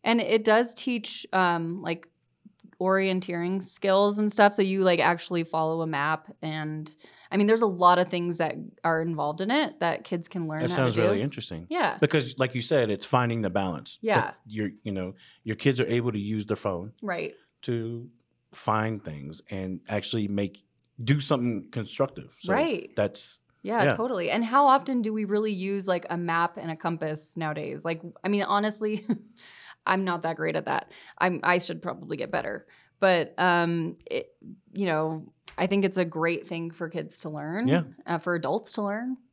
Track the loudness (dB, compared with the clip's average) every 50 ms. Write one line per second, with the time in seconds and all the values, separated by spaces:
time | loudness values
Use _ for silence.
0 | 2 2 2 2 4 4 2 4 6 6 6 6 4 2 -2 -4 -4 -2 -2 -2
1 | -4 -8 -12 -14 -10 -2 2 4 4 4 2 2 -2 -4 -4 -4 -4 -4 -4 -4
2 | -6 _ _ _ _ _ _ _ _ -20 _ _ -20 -20 _ _ 2 2 4 4
3 | 4 2 2 0 -2 -2 -4 -2 -2 0 -2 -2 -2 -2 -2 0 2 4 6 6
4 | 6 4 4 2 0 2 6 8 8 8 8 4 2 2 4 4 4 4 6 6
5 | 4 4 2 2 -4 -2 -2 -2 -2 0 0 0 0 0 0 -2 -2 -2 -2 -2
6 | 0 0 -2 -2 -6 -20 -14 _ -8 -6 -6 -6 -6 -6 -8 -8 -10 -12 -16 _
7 | -20 -20 -20 -20 -12 -2 0 2 4 4 4 4 4 0 2 6 6 8 8 8
8 | 4 2 0 -2 -2 -2 0 0 0 -2 -2 -8 -12 -14 -16 _ 0 0 2 2
9 | 0 -2 -2 -2 -2 -2 -2 -2 -2 0 2 2 0 0 -2 -2 -2 -2 -2 -2
10 | -4 -4 -6 -6 -6 -6 -6 -6 -4 -4 -2 -2 0 0 2 2 2 2 4 4
11 | 4 4 2 2 0 -4 -4 -8 -10 -8 -8 -10 -8 -6 -2 0 0 0 2 0
12 | 0 2 2 0 0 -2 -2 -2 -2 0 0 -4 -2 2 4 4 4 2 0 -4
13 | 0 2 4 4 4 2 0 0 -2 0 0 0 -2 -2 -4 -6 -8 -12 -12 -6
14 | -2 0 2 2 0 0 -6 _ _ -10 -6 -4 -4 -4 -6 -8 _ -6 -6 -4
15 | -6 -6 -10 _ -20 -20 _ _ _ -6 -6 2 2 2 2 2 0 2 2 0
16 | 0 0 -2 -2 -4 -2 -4 -4 -2 -2 -4 -2 -2 -4 -4 -4 -6 -10 -14 _
17 | -8 -6 -6 -4 -6 -8 -10 -14 _ _ _ _ -6 -4 -4 -4 -4 -6 -8 -10
18 | -12 -16 _ _ _ _ _ _ _ _ -20 -4 0 2 2 2 2 0 -2 -4
19 | -8 -10 -10 -10 -12 -12 -14 -14 _ -10 -8 -8 -6 -6 -8 -10 _ -4 -4 -4
20 | -2 -2 -4 -2 -2 -2 -2 -2 -4 -4 -6 -14 _ _ _ _ _ _ _ -6
21 | 0 0 2 2 2 2 2 2 2 0 -2 -4 -8 -8 -8 -8 -8 -6 -2 -2
22 | -2 -2 -2 -14 -16 -16 _ _ -4 -2 0 0 0 0 -2 -6 -8 -6 -2 0
23 | -2 0 -2 -6 -10 -10 -12 -18 _ _ _ _ -6 -2 0 2 2 2 2 0
24 | -2 -2 -2 -2 -2 0 0 0 -2 2 4 4 6 6 6 4 4 0 -2 -2
25 | 0 -2 -2 -2 -2 0 0 0 0 0 -2 -2 -2 -2 -2 -2 0 0 -2 -2
26 | -2 -4 -4 -4 -2 0 2 2 0 0 -2 -6 -8 -8 -8 -4 -4 -4 -4 -2
27 | -4 -6 -6 -6 -10 -10 -8 -6 -4 -4 -4 -4 -6 -8 -8 -6 -4 -6 -6 -6
28 | -8 -16 -16 -6 -2 0 0 0 0 0 0 0 0 0 -2 -2 -2 -2 -4 -4
29 | -2 -2 -4 -4 -4 -20 _ -20 -20 -20 -20 -20 -20 -20 -20 _ _ 0 0 2
30 | 0 -2 -2 -2 -2 -4 -4 -2 -2 -2 -2 -2 -2 -2 -2 -2 -4 -6 -20 -20
31 | -20 -20 -4 0 0 0 0 0 2 2 2 2 0 -4 -8 -8 -8 -8 -10 -10
32 | -8 -10 -6 -6 -6 -4 -4 -4 -2 -4 -8 -8 -12 _ -20 _ _ _ _ _
33 | 4 4 4 4 2 -2 -2 0 2 4 4 4 2 2 0 0 -2 -4 -8 -12
34 | _ -6 -6 -6 -6 -8 _ _ -20 -20 -20 _ _ _ -6 -4 0 0 0 0
35 | 0 -2 -4 -6 -10 -14 _ _ _ -14 -4 -2 0 2 2 2 2 2 2 0
36 | 0 0 0 0 0 0 0 -2 -6 -8 -8 -6 -6 -8 -6 -8 -8 -6 -6 -8
37 | -8 -8 -12 -12 -10 -10 -8 -8 -8 -6 -4 -2 2 4 2 2 2 -2 -12 -16
38 | -6 -4 -4 -2 0 -2 -2 0 0 -2 -2 -2 -4 -6 -6 -4 -4 -4 -4 -4
39 | -6 -6 -8 -8 _ _